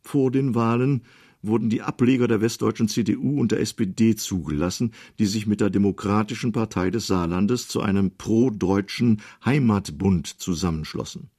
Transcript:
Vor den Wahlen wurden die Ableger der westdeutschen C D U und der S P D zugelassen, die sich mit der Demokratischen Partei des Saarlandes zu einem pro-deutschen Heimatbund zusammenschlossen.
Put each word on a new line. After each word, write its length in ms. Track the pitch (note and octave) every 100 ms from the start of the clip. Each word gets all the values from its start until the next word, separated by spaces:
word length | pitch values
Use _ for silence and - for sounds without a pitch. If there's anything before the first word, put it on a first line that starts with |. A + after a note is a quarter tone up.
Vor 280 | - C#3+ C3
den 260 | C3 C3+ A#2
Wahlen 480 | A#2 A#2 C3 C3+ - _ _ _
wurden 280 | G2+ A2+ A2
die 120 | A2
Ableger 460 | - - B2 C3 A#2+
der 140 | A2
westdeutschen 480 | A2+ - A2 G#2+ A2+
C 140 | -
D 120 | G#2+ -
U 240 | C3 C#3+
und 140 | B2
der 80 | G#2+
S 120 | A2
P 120 | - G2+
D 300 | F#2 A2+ A2
zugelassen, 760 | - F#2+ D2+ D2 E2+ - A#2+ - - -
die 60 | G#2+
sich 220 | G#2+ G#2+
mit 140 | G#2
der 80 | G#2
Demokratischen 800 | F#2+ G2+ F#2 G2 G#2 G#2+ A2+ B2
Partei 400 | A2+ A2 - F#2
des 160 | A#2 -
Saarlandes 640 | F#2 E2+ F2+ G2+ B2 -
zu 100 | -
einem 300 | G#2+ G2 F#2+
pro-deutschen 1080 | - - A2+ B2+ G#2 F2+ G2 G2 - A#2+ G#2+ - - -
Heimatbund 840 | D3 A#2+ G2+ - D2 F#2+ F2+ D2
zusammenschlossen. 1000 | - - E2 F2+ D#2 D2+ - - - -